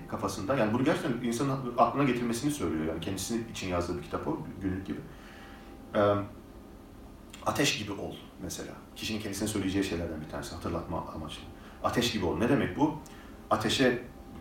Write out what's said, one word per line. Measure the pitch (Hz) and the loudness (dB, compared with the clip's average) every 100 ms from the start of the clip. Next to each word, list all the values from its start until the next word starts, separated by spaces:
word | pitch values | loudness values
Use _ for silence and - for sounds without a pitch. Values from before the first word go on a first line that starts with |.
| - | -4
kafasında, | 107 104 - 98 - | -2 -2 0 2 4
yani | 107 | 4
bunu | 120 | 4
gerçekten | 135 180 147 113 120 | 4 4 2 0 0
insanın | 117 139 135 123 117 | 2 2 0 0 4
aklına | 139 135 | 4 6
getirmesini | 139 120 120 113 147 | 4 4 2 2 0
söylüyor. | - 87 80 | 2 0 0
Yani | 78 80 | 0 -2
kendisi | 98 95 - 113 113 | -2 -2 0 -2 -2
için | - 95 | -4 0
yazdığı | 87 85 80 | 0 0 -2
bir | |
kitap | - 92 - | -4 -4 -2
o, | - - 104 | -2 -4 -4
günlük | 92 95 - | -2 -2 -2
gibi. | - - - - - - - - - - | -6 -8 -14 -16 -16 -16 -16 -16 -16 -2
E, | 104 104 101 101 - - - - - - - - - - - - | 4 6 6 2 -8 -16 -16 -16 -16 -16 -16 -16 -16 -16 -8 -2
"Ateş | - 139 - | 2 4 2
gibi | 104 | -2
ol" | 98 - - - - | -4 -6 -8 -12 -10
mesela. | 90 - 73 - - - | -8 -6 -8 -10 -14 -6
Kişinin | 98 107 | -4 -2
kendisine | 107 98 107 | -2 -2 0
söyleyeceği | 104 95 95 | 2 2 4
şeylerden | 95 85 85 80 | 2 0 -2 -4
bir | 76 | -6
tanesi, | 71 - | -6 -6
hatırlatma | 85 98 85 80 85 - | -6 -2 -2 -2 -4 -4
amaçlı. | 85 76 - - - - - | -6 -8 -8 -12 -14 -16 -4
"Ateş | - - - | 0 2 2
gibi | 104 | 2
ol." | 87 80 | 2 4
Ne | 120 | 4
demek | 135 92 92 | 4 4 4
bu? | 156 - - - - - - | 2 2 -8 -14 -16 -10 0
Ateşe, | - 110 110 131 - - - - - | 2 4 6 6 6 0 -12 -14 -10